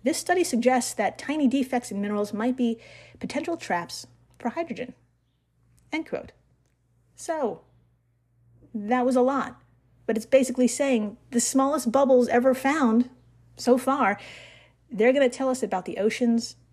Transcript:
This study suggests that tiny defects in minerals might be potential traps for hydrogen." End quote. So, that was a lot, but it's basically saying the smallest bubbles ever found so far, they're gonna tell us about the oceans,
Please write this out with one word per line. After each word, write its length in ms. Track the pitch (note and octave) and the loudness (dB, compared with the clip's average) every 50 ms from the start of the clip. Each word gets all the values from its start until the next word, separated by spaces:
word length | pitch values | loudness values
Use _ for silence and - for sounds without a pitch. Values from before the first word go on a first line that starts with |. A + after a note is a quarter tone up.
| - | 0
This 140 | B3+ D#4+ | 0 -2
study 280 | - - - F4+ F4+ E4+ | -2 0 0 0 0 2
suggests 480 | - - A3+ A#3+ B3 B3+ B3 A#3+ - - | 0 0 2 2 4 2 2 0 -2 -4
that 240 | - G#3 F#3 - | -2 -2 -2 -2
tiny 300 | - - - D4 D#4 C#4+ | -6 -8 -6 -2 0 2
defects 440 | B3 B3+ C#4 C4 C4 C4 A#3+ - - | 2 2 0 -2 -2 -4 -6 -4 -4
in 80 | G3+ G3 | -6 -6
minerals 320 | G3+ G3+ G#3 G#3 G#3 G#3 | -4 -4 -2 -4 -4 -4
might 240 | - G3+ A3+ B3+ B3+ | -4 -4 -2 -4 -2
be 240 | B3+ B3 A#3 A3+ - - - - - - - - - | 0 -2 -2 -2 -6 -10 -20 -20 -20 -20 -20 -14 -12
potential 380 | - - - D4 D#4+ E4+ E4+ | -12 -8 -6 -6 -4 -6 -6
traps 500 | E4 - - F#3+ F3 E3+ - - - - - _ _ _ _ _ _ | -8 -4 -4 -4 -4 -4 -8 -14 -16 -18 -20 _ _ _ _ _ _
for 100 | - A#3+ | -8 -6
hydrogen." 440 | - D#4+ E4+ E4 G#3+ - - - - _ _ _ _ _ _ _ _ _ _ _ _ _ _ _ _ _ _ _ | -6 -6 -8 -6 -8 -10 -10 -14 -14 _ _ _ _ _ _ _ _ _ _ _ _ _ _ _ _ _ _ _
End 160 | - D#4+ D#4+ | -8 -8 -6
quote. 240 | - - - - - _ _ _ _ _ _ _ _ _ _ _ _ _ _ _ _ _ | -6 -8 -10 -10 -14 _ _ _ _ _ _ _ _ _ _ _ _ _ _ _ _ _
So, 460 | - - - E4 D#4 C#4 G#3 - - _ _ _ _ _ _ _ _ _ _ _ _ _ _ _ _ _ _ _ _ - _ - | -14 -8 -6 -4 -2 -2 -4 -4 -8 _ _ _ _ _ _ _ _ _ _ _ _ _ _ _ _ _ _ _ _ -20 _ -10
that 320 | A3 G3+ G#3 B3 B3+ A#3+ | -10 -2 0 0 2 2
was 120 | B3+ B3+ | 2 4
a 40 | B3+ | 4
lot, 400 | B3 B3+ C#4 C4+ - - - - _ _ _ _ _ _ _ _ _ | 2 2 2 -2 -4 -6 -10 -18 _ _ _ _ _ _ _ _ _
but 100 | - A3 | -4 -4
it's 100 | G#3+ G#3+ | -4 0
basically 440 | - - C4 C4 B3+ B3 C4 B3+ A#3+ | 4 4 4 4 4 2 2 2 2
saying 480 | - - C#4+ C#4 B3+ A3+ G#3 G3+ G#3+ _ _ _ | 2 0 0 0 0 0 0 -4 -10 _ _ _
the 100 | C4 A#3+ | -2 -2
smallest 500 | - - - C4 C4+ C#4 D4+ D4 - A#3+ | -2 2 0 2 2 2 0 -2 -2 0
bubbles 380 | G#3+ C4+ C#4 C4 C4 B3 A#3+ - | 2 2 4 6 6 4 4 4
ever 240 | - A#3+ A#3+ C4 B3+ | 2 2 4 2 2
found 560 | C4 - C4+ D4 D#4+ C4+ A3+ A3 A#3+ B3 - - _ _ _ _ _ _ _ _ | 2 0 0 0 2 2 4 4 2 2 0 -6 _ _ _ _ _ _ _ _
so 200 | - - A#3+ B3 | -4 2 2 2
far, 400 | B3 B3+ C4 C4+ D4 B3 G3 G3+ - - - - - - - - - - _ _ _ _ _ | 4 2 -2 0 2 0 0 0 -4 -10 -20 -20 -20 -20 -20 -20 -20 -20 _ _ _ _ _
they're 220 | B3 F#3+ G#3+ B3 | -2 2 4 4
gonna 160 | C4 C#4+ C#4 | 6 4 4
tell 220 | B3 A#3+ - C4+ C4 | 2 2 0 -2 -2
us 120 | B3+ B3+ | -2 -2
about 220 | A#3 G3 F#3+ F#3 F3+ | -4 -4 -4 -6 -6
the 140 | - - | -8 -6
oceans, 580 | - G3 A3 - - B3+ A#3 A#3 A#3 A3+ - - _ _ _ | -2 -2 -2 0 2 2 2 2 2 0 -4 -14 _ _ _